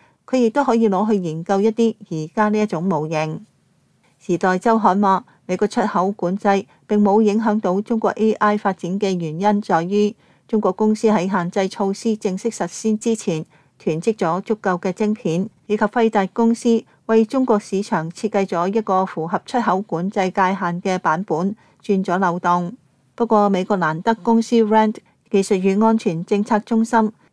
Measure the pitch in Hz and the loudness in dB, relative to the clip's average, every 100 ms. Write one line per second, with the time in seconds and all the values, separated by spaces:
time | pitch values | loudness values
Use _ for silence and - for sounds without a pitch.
0 | _ _ - 262 233 285 262 233 226 185 | _ _ -4 0 2 2 0 2 2 2
1 | 214 208 175 160 170 196 220 220 226 - | 0 0 -2 -8 -2 0 0 2 0 0
2 | - 160 156 - 214 214 214 160 185 160 | -8 -8 -6 -2 0 2 -2 -2 -2 -2
3 | 156 156 156 160 - _ _ _ _ _ | -2 -2 -4 -6 -12 _ _ _ _ _
4 | _ _ - 170 190 185 233 226 208 190 | _ _ -4 0 0 0 2 2 2 2
5 | 202 190 - _ - 175 208 - 208 175 | 2 2 -2 _ -8 -2 -2 0 -2 0
6 | 190 208 175 196 208 196 - _ - 208 | -2 -2 -4 -2 0 0 -2 _ -2 2
7 | 202 208 214 208 226 214 185 185 214 226 | 4 4 4 2 0 0 0 -2 -2 -2
8 | 208 - 220 208 214 208 202 190 170 196 | -2 0 0 2 0 2 -2 -4 -4 -2
9 | 196 185 160 160 208 202 - 170 175 208 | -2 -2 -4 -2 0 0 0 0 0 0
10 | 208 - _ _ _ 214 208 190 214 214 | 0 -2 _ _ _ -2 0 0 0 2
11 | 220 208 185 196 175 202 190 - 196 202 | 2 2 0 -2 -2 -2 -4 -2 -4 -2
12 | 233 214 202 185 233 - 175 - 220 214 | -2 -2 -4 -4 -4 -4 -6 -4 -2 -2
13 | 233 226 - 160 160 _ _ _ - 156 | 0 -2 -2 -6 -6 _ _ _ -4 -2
14 | 233 214 170 175 - 214 196 180 190 180 | -2 -2 -2 -2 -4 -4 -2 -2 -4 -2
15 | 214 214 196 165 214 - - 208 208 247 | -2 -2 -2 -4 -4 -10 -6 -2 0 2
16 | 226 214 190 - 233 233 240 226 - _ | 2 2 -2 0 0 2 2 0 -2 _
17 | - 226 220 269 254 208 - 190 208 185 | 0 2 2 0 0 0 0 -6 -2 -4
18 | 160 - 214 208 190 175 180 220 214 185 | -4 -6 -4 -2 -2 -2 -2 -2 0 0
19 | 190 - 160 185 - 247 214 185 208 165 | 0 -4 -6 -6 -4 -2 0 -2 -2 -4
20 | 185 208 185 190 185 190 180 175 190 185 | -4 -2 -2 0 0 0 -4 -4 -4 -2
21 | 175 160 202 160 190 220 _ _ - 190 | 0 -2 -2 -2 -2 -4 _ _ -2 -2
22 | 190 180 190 175 175 180 175 240 _ _ | 0 0 0 0 0 0 -2 -10 _ _
23 | _ - 233 214 202 190 190 202 160 160 | _ -6 0 2 4 2 0 0 0 -2
24 | 208 226 233 226 220 233 214 220 220 - | -2 -2 2 2 2 2 4 4 2 0
25 | - _ _ 202 190 190 190 190 226 226 | -12 _ _ 0 2 2 2 4 4 2
26 | 220 165 180 208 208 214 - 226 226 233 | 0 -4 -2 -2 0 -2 0 -2 2 2
27 | 214 - _ | 0 -4 _